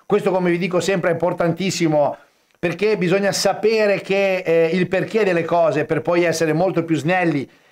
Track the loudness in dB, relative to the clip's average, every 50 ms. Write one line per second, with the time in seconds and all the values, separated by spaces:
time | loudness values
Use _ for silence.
0 | _ -2 -2 0 0 0 0 0 0 0 0 0 -2 -2 -2 -2 0 0 0 0
1 | 0 0 0 0 -2 -2 -2 0 -2 -2 -2 -2 -4 -4 -2 0 0 2 2 2
2 | 2 0 -2 -6 -12 _ _ _ _ _ _ _ -6 -6 -2 -2 0 0 0 0
3 | 2 2 2 2 2 0 0 0 0 -2 0 0 0 0 2 2 2 2 0 0
4 | -2 -2 0 0 0 0 0 -2 0 0 2 2 2 2 2 0 0 0 0 -2
5 | -2 -2 -2 0 0 2 0 0 0 0 0 2 2 2 2 0 -2 -2 -2 -2
6 | 0 0 0 2 2 2 0 0 0 0 2 2 0 0 0 -2 -2 0 -2 -2
7 | 0 0 0 2 0 0 0 -2 -4 -8 _ _ _ _